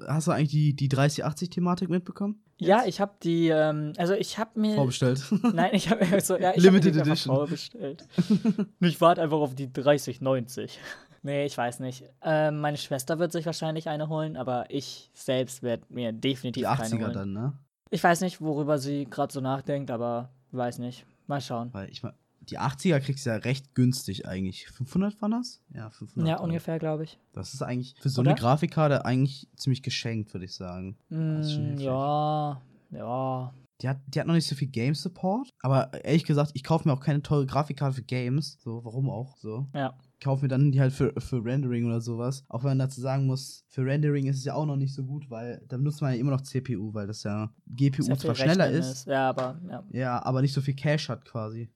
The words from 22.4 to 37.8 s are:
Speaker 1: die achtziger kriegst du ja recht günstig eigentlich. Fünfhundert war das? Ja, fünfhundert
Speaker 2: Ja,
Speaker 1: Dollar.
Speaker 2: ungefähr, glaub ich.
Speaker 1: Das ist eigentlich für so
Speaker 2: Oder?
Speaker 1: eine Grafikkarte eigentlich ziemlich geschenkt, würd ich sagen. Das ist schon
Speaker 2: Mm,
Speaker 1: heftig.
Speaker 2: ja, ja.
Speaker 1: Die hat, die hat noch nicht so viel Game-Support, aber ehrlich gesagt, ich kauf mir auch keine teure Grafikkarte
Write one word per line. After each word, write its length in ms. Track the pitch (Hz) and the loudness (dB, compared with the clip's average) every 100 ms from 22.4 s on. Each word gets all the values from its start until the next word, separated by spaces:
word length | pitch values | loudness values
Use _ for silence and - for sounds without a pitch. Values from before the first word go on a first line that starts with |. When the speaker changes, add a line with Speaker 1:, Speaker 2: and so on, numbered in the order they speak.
Speaker 1:
die 160 | - - | -12 -4
achtziger 420 | 123 135 190 147 | -4 0 2 2
kriegst 240 | 135 135 123 | 2 -4 -4
du 60 | |
ja 40 | 110 | -4
recht 380 | 117 131 - - | -2 -4 -2 2
günstig 500 | 123 127 - 95 - | 2 2 -4 -8 -8
eigentlich. 420 | 92 95 - - | -6 -4 -6 -14
Fünfhundert 540 | - 127 175 202 208 | -12 -4 -2 -2 -2
war 60 | 208 | -4
das? 320 | 233 247 - _ | -4 -6 -12 _
Ja, 160 | 135 110 | -14 -14
fünfhundert 400 | - - - 160 | -14 -10 -2 0
Speaker 2:
Ja, 60 | 165 | 0
Speaker 1:
Dollar. 120 | 175 | -2
Speaker 2:
ungefähr, 320 | 165 160 160 | -4 -4 -4
glaub 220 | 156 156 | -2 -4
ich. 180 | 156 - _ | -6 -14 _
Speaker 1:
Das 200 | - 95 | -12 -12
ist 80 | 135 | -8
eigentlich 340 | 117 123 131 - | -6 -4 -6 -6
für 80 | 143 | -2
so 120 | 135 | 4
Speaker 2:
Oder? 100 | 131 | 4
Speaker 1:
eine 80 | 202 | 4
Grafikkarte 640 | 117 147 175 - 156 135 | 4 4 2 2 4 4
eigentlich 460 | - 127 139 - - - | 2 2 2 -2 -16 -6
ziemlich 260 | - 127 | 0 0
geschenkt, 500 | - - 117 113 107 | -2 -6 -4 -4 -6
würd 100 | 98 | -8
ich 100 | 92 | -10
sagen. 440 | - 92 90 95 - _ | -10 -10 -10 -10 -12 _
Das 380 | 160 160 156 151 | -4 -2 -2 -2
ist 60 | |
schon 100 | 151 | -2
Speaker 2:
Mm, 40 | 147 | -2
Speaker 1:
heftig. 140 | 131 135 | -2 -2
Speaker 2:
ja, 760 | 131 139 147 151 151 147 135 - _ _ | 0 0 0 2 0 -2 -4 -12 _ _
ja. 600 | 120 110 123 131 127 127 - _ - | -10 -6 -4 -2 -4 -6 -12 _ -8
Speaker 1:
Die 80 | 127 | -4
hat, 80 | 135 - | -4 -4
die 120 | 160 | -4
hat 60 | 147 | 2
noch 80 | |
nicht 140 | 165 - | 2 2
so 80 | 139 | -2
viel 140 | 139 | -4
Game-Support, 800 | 123 120 147 185 175 185 208 269 _ | 0 0 -2 -4 -4 -2 -2 -6 _
aber 320 | 127 135 - - | 0 2 2 -4
ehrlich 200 | - 160 | 2 2
gesagt, 260 | - 147 147 - | 4 2 0 -2
ich 80 | |
kauf 200 | - 160 | 0 2
mir 100 | 160 | 2
auch 60 | 131 | 2
keine 220 | - 143 | 2 0
teure 240 | 139 151 135 | 2 0 2
Grafikkarte 520 | 131 147 127 | 0 -2 -2